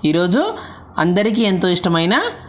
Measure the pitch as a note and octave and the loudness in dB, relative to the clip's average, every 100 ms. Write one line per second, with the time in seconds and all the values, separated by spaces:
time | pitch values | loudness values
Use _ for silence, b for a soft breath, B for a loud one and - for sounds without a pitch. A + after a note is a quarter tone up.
0 | D3+ E3 F3+ A3 G4+ B B B B - | 2 2 2 2 0 B B B B -2
1 | D#3+ F3+ G#3+ A3+ G#3+ F#3 F3+ F3 F#3 E3 | 0 2 2 2 2 2 0 0 0 0
2 | E3+ B3+ A4+ - | 2 0 -2 -8